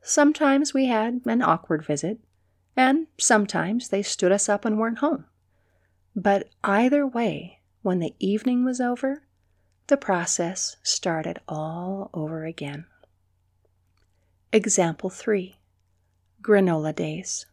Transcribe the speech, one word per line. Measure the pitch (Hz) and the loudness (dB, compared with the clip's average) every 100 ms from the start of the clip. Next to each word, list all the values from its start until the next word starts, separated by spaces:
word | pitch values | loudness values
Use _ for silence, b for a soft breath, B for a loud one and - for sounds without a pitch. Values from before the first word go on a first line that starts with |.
Sometimes | - - 294 302 294 277 294 | 0 4 4 4 2 4 2
we | 269 262 | 0 2
had | 226 220 247 240 | 2 0 -2 0
an | 233 | 2
awkward | 160 160 - 156 156 | 2 0 0 -4 -2
visit. | 147 165 220 _ _ _ _ _ - | -4 -2 -6 _ _ _ _ _ 2
And | 254 285 320 - | 4 4 -2 -4
sometimes | - 226 202 185 165 233 - | 2 2 2 -2 -2 -4 -2
they | 196 | -4
stood | 202 - 180 | -2 0 2
us | 196 - | 2 2
up | 202 226 | 0 0
and | 214 | 0
weren't | 226 226 | -2 0
home. | 294 320 - _ _ _ _ _ _ _ _ - | -2 -2 -8 _ _ _ _ _ _ _ _ -2
But | 196 196 - _ | 0 0 -2 _
either | - 202 247 294 277 | 0 2 4 2 0
way, | 233 233 151 175 - _ _ | 0 -2 -2 -10 -18 _ _
when | 196 185 | -2 -2
the | 165 - | -2 -4
evening | 190 208 262 247 | -2 0 2 2
was | 254 247 | 0 0
over, | 247 247 269 285 _ _ _ _ _ _ - | -2 -2 -4 -4 _ _ _ _ _ _ 0
the | 180 | 0
process | - 185 170 - 170 185 - - | 2 -2 0 -2 -2 -4 -8 -6
started | - - 185 165 160 - - | -6 -4 -2 -2 -4 -10 -8
all | 156 156 165 180 196 196 | -8 -6 -6 -8 -8 -8
over | 175 156 160 160 | -6 -6 -6 -8
again. | 165 143 143 170 _ _ _ _ _ _ _ _ _ _ _ _ _ _ _ _ | -8 -10 -10 -16 _ _ _ _ _ _ _ _ _ _ _ _ _ _ _ _
Example | 220 208 202 170 160 185 | 2 2 0 0 -2 -8
three, | - - 208 185 _ _ _ _ _ _ _ _ _ | -8 -2 -2 -4 _ _ _ _ _ _ _ _ _
granola | - 208 185 160 156 151 | 4 4 6 2 -2 -4
days. | 160 156 185 - - | -6 -6 -8 -10 -12